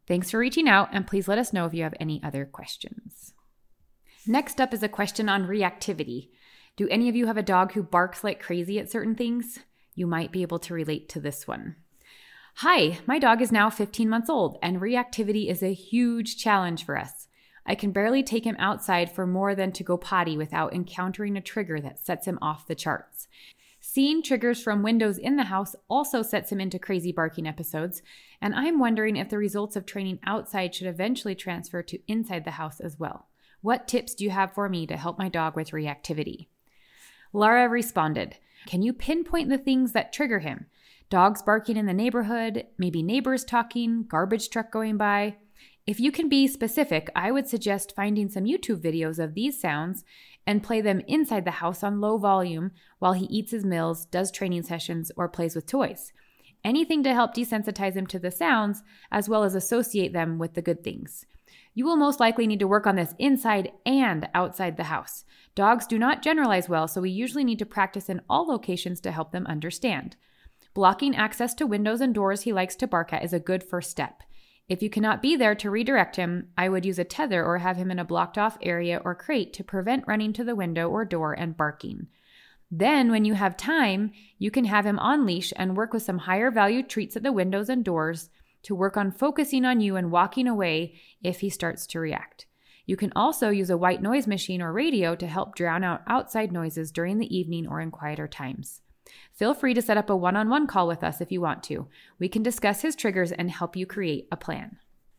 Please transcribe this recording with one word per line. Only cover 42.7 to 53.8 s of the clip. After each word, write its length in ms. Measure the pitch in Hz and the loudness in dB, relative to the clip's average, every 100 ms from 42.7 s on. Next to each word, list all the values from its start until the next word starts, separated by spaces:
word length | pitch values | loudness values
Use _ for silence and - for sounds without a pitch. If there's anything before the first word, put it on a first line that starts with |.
| - | -4
maybe 240 | 180 165 | -2 0
neighbors 420 | 160 247 262 262 254 | 0 0 2 0 0
talking, 600 | 240 233 240 233 233 220 | 0 0 -2 0 -2 0
garbage 420 | 160 190 220 214 | 0 2 0 -2
truck 220 | 233 226 | -4 -4
going 260 | 220 220 214 | -4 -2 0
by? 380 | 208 202 208 208 _ - - _ - | 2 2 0 -4 _ -20 -20 _ -6
If 120 | 208 | 0
you 120 | 254 | 2
can 180 | 285 320 | 2 4
be 180 | 269 269 | 6 4
specific, 600 | 269 226 269 285 156 156 - | 4 -2 2 2 2 0 -2
I 160 | 185 | 0
would 160 | 269 269 | 0 0
suggest 480 | 226 208 196 - - | -2 0 -2 -4 -4
finding 340 | 202 208 202 | 0 0 -2
some 140 | 196 | -2
YouTube 360 | 202 370 - 202 | 0 -2 0 -2
videos 380 | 160 160 160 160 | 0 -2 -2 -2
of 160 | 160 | -4
these 260 | 160 254 277 | -2 -4 -2
sounds 440 | 180 147 165 190 - - - - - | -2 -2 -2 -6 -10 -20 -20 -10 0
and 160 | 208 | 0
play 200 | 202 220 | 2 0
them 200 | 208 190 - | 2 2 2
inside 380 | 302 294 220 180 | 2 2 0 -2
the 60 | |
house 320 | - 165 180 | -2 -2 -2
on 160 | 202 202 | -2 0
low 200 | 214 220 | 2 2
volume 520 | 202 190 180 160 185 - _ - | 4 4 2 -2 -4 -6 _ 0
while 140 | 185 | 2
he 120 | 185 185 | 2 0
eats 260 | 214 214 | -2 -2
his 140 | 233 196 | -2 0
meals, 400 | 170 | 0